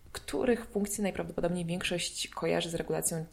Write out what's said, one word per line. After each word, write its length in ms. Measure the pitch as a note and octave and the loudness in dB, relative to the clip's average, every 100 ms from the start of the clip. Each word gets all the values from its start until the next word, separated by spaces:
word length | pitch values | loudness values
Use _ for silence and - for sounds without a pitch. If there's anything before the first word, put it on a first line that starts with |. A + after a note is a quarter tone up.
| - | -12
których 540 | - - C#4+ B3 A#3 - | -10 -4 2 4 4 2
funkcje 360 | G3+ G3+ - | -2 0 0
najprawdopodobniej 640 | G3 F3+ E3+ - E3+ F3+ | 0 0 -4 0 2 2
większość 640 | E3+ F3+ - F3 - - - | 0 0 0 0 -2 -4 -6
kojarzy 420 | - E3 E3+ F3 | -2 2 2 2
z 40 | |
regulacją 520 | E3 D#3+ D#3+ D#3+ E3 D#3+ | -2 0 0 0 -2 -4